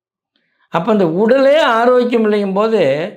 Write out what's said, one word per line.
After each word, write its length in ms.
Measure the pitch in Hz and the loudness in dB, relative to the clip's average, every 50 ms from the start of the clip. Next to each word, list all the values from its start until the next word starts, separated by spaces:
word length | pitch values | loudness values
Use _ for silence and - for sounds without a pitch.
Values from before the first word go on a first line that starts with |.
| _ _ _ _ _ _ _ _ _ _ _ _ _ _ | _ _ _ _ _ _ _ _ _ _ _ _ _ _
அப்ப 200 | - 170 175 233 | -6 -4 -2 0
அந்த 200 | 214 202 185 160 | 0 0 0 0
உடலே 500 | 160 185 226 220 262 277 262 269 294 - | 0 0 0 2 2 2 2 2 2 2
ஆரோக்கியம் 640 | - 262 226 226 240 254 254 247 240 226 - 226 220 | 2 0 0 0 2 2 2 2 0 0 0 0 0
இல்லைங்கும் 280 | 208 214 208 202 190 190 | 0 0 -2 -2 -2 -2
போது 260 | 202 220 226 226 202 160 135 139 151 175 208 - | -2 -2 0 0 0 0 0 -2 -2 -6 -8 -12